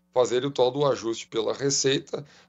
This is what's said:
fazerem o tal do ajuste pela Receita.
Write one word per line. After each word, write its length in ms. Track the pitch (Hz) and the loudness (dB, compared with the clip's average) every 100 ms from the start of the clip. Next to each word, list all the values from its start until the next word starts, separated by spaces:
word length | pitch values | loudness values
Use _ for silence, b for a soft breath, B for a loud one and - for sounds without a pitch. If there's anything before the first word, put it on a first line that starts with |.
| _ | _
fazerem 340 | 127 113 123 143 | 0 2 2 0
o 40 | |
tal 180 | 143 127 | 2 2
do 160 | 143 | 2
ajuste 420 | 143 107 110 113 - | 0 0 -4 -6 -6
pela 260 | 113 110 | -4 -4
Receita. 720 | 110 139 139 135 151 - 151 147 b | -2 -2 0 0 0 -2 -10 -10 b